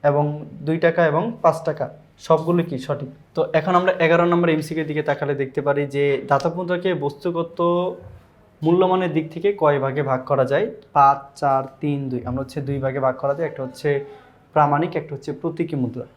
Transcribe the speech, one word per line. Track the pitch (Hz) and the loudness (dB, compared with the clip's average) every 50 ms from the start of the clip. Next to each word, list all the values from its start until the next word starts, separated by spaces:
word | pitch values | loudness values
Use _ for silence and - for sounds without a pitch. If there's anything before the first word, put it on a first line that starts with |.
| - | 2
এবং | 147 143 147 147 147 147 151 - - - - | 2 2 2 0 0 -2 -6 -10 -14 -14 -8
দুই | 143 151 160 | -4 -4 -2
টাকা | 165 170 170 165 175 170 | 2 2 2 4 4 2
এবং | 156 147 160 202 233 - - | 4 2 0 -2 -2 -6 2
পাঁচ | - 165 151 - - | 2 2 2 2 -4
টাকা | 160 151 - 135 - - - - _ _ _ | -4 -4 -4 -6 -8 -8 -18 -20 _ _ _
সবগুলো | - - 160 156 165 165 175 175 160 | 2 2 2 4 4 2 2 2 0
কি | - 170 | 0 -6
সঠিক। | 160 - - 143 143 147 - - - - _ _ | -8 -4 -6 -6 -6 -6 -12 -14 -20 -20 _ _
তো | 156 170 165 - | -2 -2 2 0
এখন | 156 151 185 180 | 0 2 4 2
আমরা | 175 185 190 | 4 4 2
এগারো | - - 165 160 170 170 175 | 0 2 4 4 4 4 4
নম্বর | 175 175 175 175 170 | 4 2 2 4 2
এমসিকিউ | 156 156 151 156 156 160 156 | 2 0 -2 -4 -4 -4 -4
দিকে | 151 147 151 147 | -2 -4 -2 0
তাকালে | - 143 - 151 139 143 | -2 -2 -2 -2 -4 -2
দেখতে | 131 139 131 - 151 | -2 -4 -4 -4 -2
পারি | 135 143 139 143 147 | 0 0 0 0 -2
যে | 139 135 143 143 143 139 135 139 139 | -2 0 0 2 2 0 0 0 0
ধাতব | 143 139 - 170 165 | 0 2 2 -2 -4
মুদ্রাকে | 175 185 175 180 175 180 190 175 | -4 -4 -4 -4 -2 0 -2 -2
বস্তুগত | 147 139 143 143 - - 180 165 165 165 165 - - 170 175 175 175 180 185 180 - - - - - _ _ _ _ _ _ _ _ 151 | 0 -2 -4 -6 -4 -6 -4 -4 -4 -6 -6 -4 -2 0 0 0 0 -2 -4 -6 -10 -16 -20 -20 -20 _ _ _ _ _ _ _ _ 0
মূল্যমানের | 160 175 180 190 185 185 185 180 170 151 | 2 4 4 4 4 4 2 0 0 0
দিক | 160 156 156 | -2 -2 -4
থেকে | - 170 170 202 202 | -10 -2 -2 -2 0
কয় | 202 165 147 143 139 | 4 2 4 4 4
ভাগে | 131 135 131 147 143 | 0 -2 -2 -2 0
ভাগ | 143 131 127 - | 0 -2 -2 0
করা | - 147 131 127 | 0 2 2 2
যায়? | 123 139 160 208 - - - - - _ | 2 2 0 0 -2 -6 -14 -20 -2 _
পাঁচ, | 147 139 139 139 143 - - - - | 6 6 6 6 2 -4 -16 -10 -2
চার, | 151 139 135 135 135 - - _ | 0 0 2 0 -2 -4 -10 _
তিন, | - 147 143 139 139 131 | -4 -4 -2 -2 -4 -4
দুই। | 127 120 113 | -6 -6 -4
আমরা | 123 123 135 | -4 -6 -6
হচ্ছে | 135 131 - 156 | -6 -6 -8 -8
দুই | 135 135 139 135 | -6 -4 -4 -2
ভাগে | 131 135 131 139 | -2 -2 -2 2
ভাগ | 135 131 127 | 0 0 0
করা | 131 - 139 143 | 0 -2 -2 -2
যায়, | 156 165 156 | -2 -4 -6
একটা | - - 131 | -6 -8 -10
হচ্ছে | 127 - - - 147 143 139 139 - - - - - - _ _ _ _ | -10 -10 -4 -2 0 0 0 -2 -8 -16 -20 -20 -20 -20 _ _ _ _
প্রামাণিক, | 151 151 147 143 147 165 175 - | 4 4 4 4 0 0 -2 -4
একটা | 160 - - 147 | -6 -8 -8 -12
হচ্ছে | 131 - - 135 | -10 -8 -10 -10
প্রতীকী | - - 170 165 - 170 160 151 | -6 -6 -6 -4 -4 -4 -4 -2
মুদ্রা। | 135 127 113 - 127 - - _ | -4 -4 -4 -4 -8 -12 -12 _